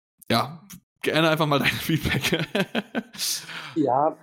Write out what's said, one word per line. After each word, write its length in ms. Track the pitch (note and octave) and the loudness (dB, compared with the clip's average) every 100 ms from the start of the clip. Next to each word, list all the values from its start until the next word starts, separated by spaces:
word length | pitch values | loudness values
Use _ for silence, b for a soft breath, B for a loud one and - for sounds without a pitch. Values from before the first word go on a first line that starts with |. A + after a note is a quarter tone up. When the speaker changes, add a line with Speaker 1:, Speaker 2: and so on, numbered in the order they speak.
| _ _ - | _ _ -2
Speaker 1:
Ja, 360 | A#2 B2 E3+ - - _ _ | 0 -2 -8 -18 -20 _ _
gerne 260 | - D3+ D#3+ | -2 2 4
einfach 180 | D#3 D3+ | 4 2
mal 120 | C#3+ | 2
dein 100 | - | 2
<laughs> 0 | |
Feedback. 800 | A2+ - D#3+ - - - E3 D#3 G#3 F#3+ A#3 - - - B B B B B D3+ | 0 0 0 0 -2 0 0 0 -2 -2 -4 -6 -6 -8 B B B B B -6
Speaker 2:
Ja, 420 | D#3+ C3+ B2+ D#3+ - | -2 2 4 2 -2